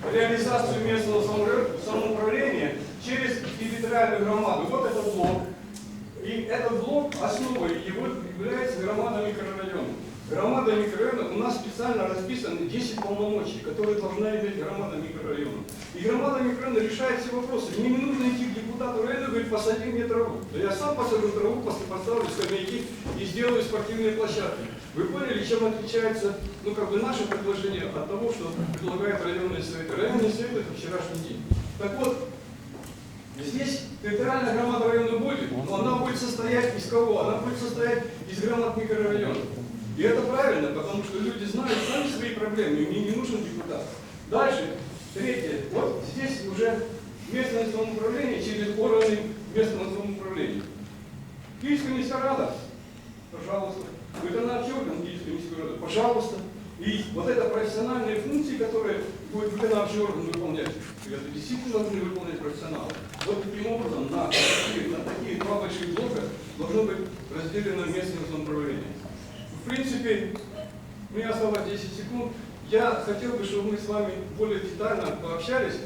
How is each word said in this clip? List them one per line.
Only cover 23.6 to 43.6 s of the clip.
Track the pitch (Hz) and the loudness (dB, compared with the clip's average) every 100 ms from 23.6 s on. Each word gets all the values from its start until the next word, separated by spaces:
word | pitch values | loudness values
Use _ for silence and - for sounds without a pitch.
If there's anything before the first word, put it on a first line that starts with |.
спортивные | - 214 208 226 220 | 2 0 -2 2 2
площадки. | 214 202 160 185 - - - - 151 | 2 0 0 -2 -4 -6 -10 -8 -2
Вы | |
поняли, | 185 277 262 214 214 | -2 0 0 0 2
чем | 226 220 | 4 4
отличается, | - - 233 220 220 202 190 - - | 2 0 2 2 2 0 0 -6 -4
ну, | 208 | -4
как | 208 190 | -2 0
бы, | 202 | 2
наше | 240 240 208 | 2 0 0
предложение | 196 196 196 196 180 | 0 0 0 0 0
от | 160 151 160 | -2 -4 -2
того, | 202 233 | 0 0
что | 226 165 165 170 - | 0 -2 -2 -2 -2
предлагает | 185 185 202 196 | -2 0 0 0
районный | 175 180 185 - | 0 0 0 -2
совет? | 165 165 160 - | -4 -4 -4 0
Районный | 226 220 220 | 2 4 4
совет — | 226 240 | 2 0
это | 233 - - | -2 -4 -6
вчерашний | 175 180 165 165 160 | -4 -4 -4 -4 -6
день. | 247 - - - - | -8 0 0 0 -4
Так | 202 196 | -4 0
вот, | 262 247 - - - - - - - - - - - - | 0 0 -4 -10 -14 -14 -14 -12 -12 -14 -14 -16 -14 -10
здесь | - 247 277 277 233 - | -6 -2 -2 -2 -6 -6
территориальная | 208 208 254 262 240 226 | -2 2 2 2 2 2
громада | 240 233 226 | 2 4 6
района | 233 226 226 | 6 4 2
будет, | 277 277 254 254 - | 2 0 -2 -2 0
но | 196 | 2
она | 240 247 | 2 2
будет | 254 247 | 2 0
состоять | 247 226 226 247 240 208 | -2 -2 2 4 4 0
из | - | 2
кого? | 233 233 202 208 | 4 6 4 4
Она | 220 | 2
будет | 247 240 | 0 -2
состоять | 240 240 233 233 - - - | -2 0 2 2 0 -8 -8
из | 190 | -2
громад | 214 233 233 214 | 2 2 2 2
микрорайона. | 220 214 208 208 127 - - - - - - - | 2 2 4 4 2 0 -2 -4 -6 -6 -6 2
И | |
это | 208 - | 4 6
правильно, | - 262 277 302 294 | 4 4 4 4 2
потому | 151 202 202 208 | 0 -2 -2 -2
что | 196 | -2
люди | 202 202 202 | -2 -2 -2
знают | 240 247 214 - | -2 2 2 2
сами | 277 - | 0 0
свои | 214 233 | -2 -2
проблемы, | 214 208 214 170 - | -2 0 2 2 2
и | - | 2
мне | 202 208 | 2 2
не | |
нужен | 233 247 214 - | 0 0 -2 -2
депутат. | - | -6